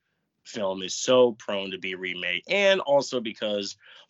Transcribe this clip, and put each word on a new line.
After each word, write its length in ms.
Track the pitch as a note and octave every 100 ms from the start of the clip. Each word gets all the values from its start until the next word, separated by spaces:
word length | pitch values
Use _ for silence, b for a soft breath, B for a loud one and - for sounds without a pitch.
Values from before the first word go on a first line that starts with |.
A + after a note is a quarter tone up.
| _ _ _ _
film 380 | - A#2+ G2 F#2+
is 120 | F#2 -
so 360 | - B2+ B2
prone 360 | A2+ - G2+ G2
to 60 | F#2
be 160 | F#2+ F#2
remade, 460 | F#2 F2 F2+ F2 -
and 300 | F#3+ G3 F#3+
also 380 | - C#3+ B2+ B2+
because 580 | A2+ G2+ A2 G#2 G2 - B B B